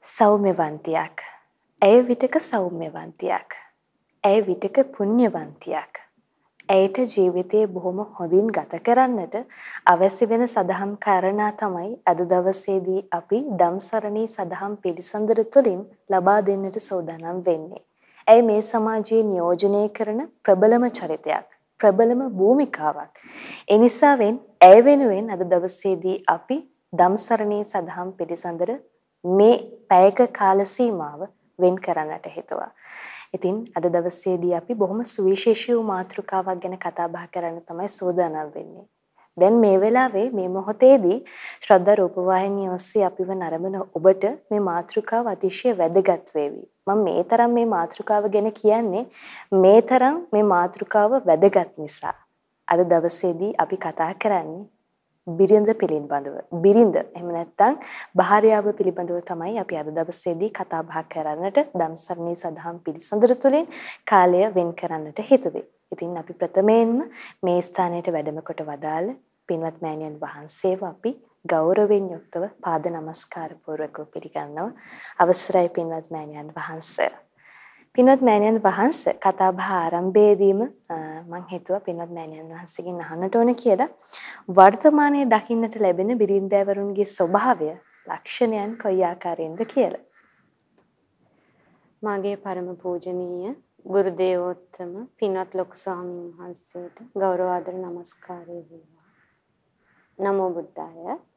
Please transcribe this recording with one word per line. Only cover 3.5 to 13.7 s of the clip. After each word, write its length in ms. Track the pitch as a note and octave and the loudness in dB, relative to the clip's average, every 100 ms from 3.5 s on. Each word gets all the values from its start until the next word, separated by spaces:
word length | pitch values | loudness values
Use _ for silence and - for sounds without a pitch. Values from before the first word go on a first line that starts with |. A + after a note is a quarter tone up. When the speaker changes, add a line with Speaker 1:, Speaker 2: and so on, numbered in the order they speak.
| - - _ _ _ _ _ | -20 -20 _ _ _ _ _
Speaker 1:
ඇය 180 | G3+ G#3 | 2 2
විටක 360 | G3 F3+ G3 A#3 C4+ | 2 -4 -2 0 0
පුණ්‍යවන්තියක්. 1040 | - G3+ A#3 A#3 F3 D3+ D3+ - D#3 - - _ _ _ _ _ _ - | -2 0 2 2 0 -12 -16 -10 -10 -10 -20 _ _ _ _ _ _ 0
ඇයට 320 | G3 F#3+ F#3+ B3 | 2 2 0 -2
ජීවිතයේ 600 | G3+ F#3 F3+ F3+ G#3+ G#3+ | 2 2 0 -2 0 0
බොහොම 320 | F#3 F3+ F#3 G#3 | -2 -6 -6 -8
හොඳින් 380 | - F3 F3+ A3 | -10 0 2 2
ගත 320 | G3+ D3+ E3+ | -2 -6 -6
කරන්නට 540 | - A#3+ C4 A#3 E3 G#3 B3+ - - - | 2 2 2 0 -4 -8 -10 -18 -18 0
අවැසි 420 | - F3 F#3+ F#3+ A#3 | 2 4 4 2 0
වෙන 160 | A3+ | 2
සදහම් 480 | A#3+ A#3 F3+ F#3 G3 G3+ | 0 -2 -2 -4 -6 -6
කාරණා 540 | - F#3+ F#3 G3+ G#3 | 0 0 2 0 -2
තමයි 400 | G#3 G#3 F3+ F3+ A#3+ | -4 -6 -6 -8 -4
අද 180 | - E3+ | -2 0
දවසේදී 800 | F3 F3+ F3+ F#3+ - F#3+ F#3 F#3 G3 | 2 0 0 -2 -2 -4 -2 -4 -4
අපි 280 | E3+ - A3 C#4+ | -8 -4 -4 -2
ධම්සරණී 760 | F#3+ F3 | 0 0